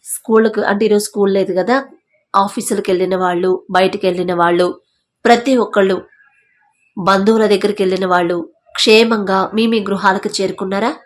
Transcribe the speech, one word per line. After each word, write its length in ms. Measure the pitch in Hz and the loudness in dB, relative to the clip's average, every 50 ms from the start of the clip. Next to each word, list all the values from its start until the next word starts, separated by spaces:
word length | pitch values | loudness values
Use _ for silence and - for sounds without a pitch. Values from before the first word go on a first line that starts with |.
| _ | _
స్కూళ్ళకు, 540 | - - - _ - 220 220 220 220 214 208 | -14 -14 -12 _ 2 2 2 2 2 0 -2
అంటే 240 | - - 202 202 226 | -2 -2 0 0 2
ఈరోజు 180 | 208 208 208 202 | 2 2 0 0
స్కూల్ 280 | - - 208 202 196 190 | -2 -2 0 0 2 2
లేదు 180 | 196 185 190 175 185 | 0 0 0 -2 -2
కదా, 180 | 180 214 247 269 269 - - _ _ _ _ _ _ _ - | 0 0 -2 -2 -2 -8 -20 _ _ _ _ _ _ _ -2
ఆఫీసులకు 540 | 196 196 202 - 247 - - 226 196 202 202 | -2 -2 -2 -4 -8 -6 -4 -4 -4 -2 -2
వెళ్ళిన 260 | 185 180 185 185 190 | 0 0 0 -2 -2
వాళ్ళు, 340 | 180 185 180 175 175 185 185 185 - - - | -2 -2 -2 -2 0 0 0 -2 -2 -4 -2
బయటికి 340 | 185 180 190 185 - 202 196 | 0 2 2 2 0 -2 -2
వెళ్ళిన 280 | 185 175 180 185 180 180 | -2 -2 -2 -4 -4 0
వాళ్ళు, 320 | 175 170 170 175 170 180 180 - - _ _ _ _ _ _ _ _ _ | 0 2 2 2 2 0 0 -2 -8 _ _ _ _ _ _ _ _ _
ప్రతి 320 | 226 240 240 240 277 262 | 4 4 4 4 0 2
ఒక్కళ్ళు, 400 | 247 208 - - 208 196 190 190 180 - _ _ _ _ _ _ _ _ _ _ _ _ _ _ _ _ _ _ | 2 0 0 0 0 2 2 0 -2 -6 _ _ _ _ _ _ _ _ _ _ _ _ _ _ _ _ _ _
బంధువుల 500 | - 170 185 196 196 196 214 226 226 220 | -4 0 2 2 2 4 2 2 2 2
దగ్గరికి 340 | 202 208 190 196 196 202 - | 2 2 0 0 -2 -2 0
వెళ్ళిన 240 | 196 185 185 185 190 | -2 -2 0 -2 -2
వాళ్ళు 320 | 185 180 180 175 170 180 175 165 - _ _ _ _ _ - | 0 0 0 0 0 -4 -4 -6 -10 _ _ _ _ _ -2
క్షేమంగా 720 | - 254 214 220 233 226 226 214 196 185 190 190 185 - - | 2 4 6 6 4 4 0 -2 -2 -2 0 -2 -2 -2 -2
మీ 120 | 220 226 | -2 0
మీ 140 | 226 233 220 | 0 0 -2
గృహాలకు 500 | 196 190 196 185 196 196 185 202 - 208 - - | -2 -4 -6 0 0 0 0 0 -4 -6 -4 -4
చేరుకున్నారా? 520 | 190 185 185 - 202 190 196 196 214 247 320 - _ | -4 -4 -4 -6 -6 -6 -4 -4 -4 -4 -6 -8 _